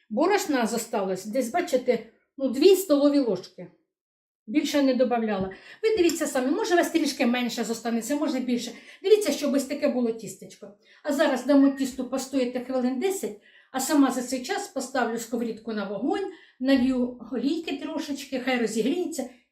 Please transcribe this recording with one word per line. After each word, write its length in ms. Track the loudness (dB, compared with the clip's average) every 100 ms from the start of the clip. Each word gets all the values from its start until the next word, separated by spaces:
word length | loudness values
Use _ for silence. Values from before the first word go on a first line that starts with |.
| -6
борошна 560 | 0 2 2 2 0 0
зосталось 580 | -2 -4 -4 -2 -4 -4
десь, 260 | -4 -2
бачите, 480 | -2 0 -2 2 -2 -2 _ _ -6
ну, 120 | -4
дві 260 | 6 6 6
столові 440 | 4 4 4 4
ложки. 480 | 2 -2 -6 -18 -20 _ _ _ _ _ _ _ -4
Більше 340 | -2 0 2
не 120 | 2
добавляла. 580 | 2 2 2 0 -2 -4 -8 -18 -4
Ви 140 | 0 4
дивіться 300 | 2 2 -2
самі, 240 | 0 0
може 220 | 0 2
у 40 | 2
вас 120 | 2
трішки 360 | 0 0 0 0
менше 380 | 2 -2 -4
зостанеться, 520 | -4 -4 -2 -4 -2 -2
може 240 | -2 -2
більше. 320 | -2 -2 -4 -14 -20 -4
Дивіться, 280 | 4 4 4
щоб 220 | 0 0
ось 100 | 0
таке 240 | -2 -2 -2
було 240 | 0 -2
тістечко. 560 | -4 -8 -14 -18 -18 -20 -20 _ -12
А 100 | -4
зараз 320 | 2 2 2 4
дамо 240 | 6 6
тісту 400 | 4 -4 -4 -6
постояти 500 | -4 -2 -2 -2 -4
хвилин 400 | -4 -2 -2 0
десять, 420 | -2 -2 -6 -10 _ _ _
а 80 | -6
сама 320 | 0 4 4
за 100 | 2
цей 220 | -4 -6
час 240 | -4 -4 -4
поставлю 500 | -8 -4 -2 -2 -4
сковорідку 560 | -4 -4 -4 -6 -8
на 160 | -6 -6
вогонь, 420 | -4 -2 -2 -4 -10 -20 -4
налью 600 | 2 4 4 2 -2 -6 -8
олійки 460 | -4 -2 -2 -4 -8
трошечки, 640 | -6 -6 -6 -8 -6 -6
хай 200 | -2 0
розігріється, 680 | 0 0 0 0 -2 -4 -8 -10 _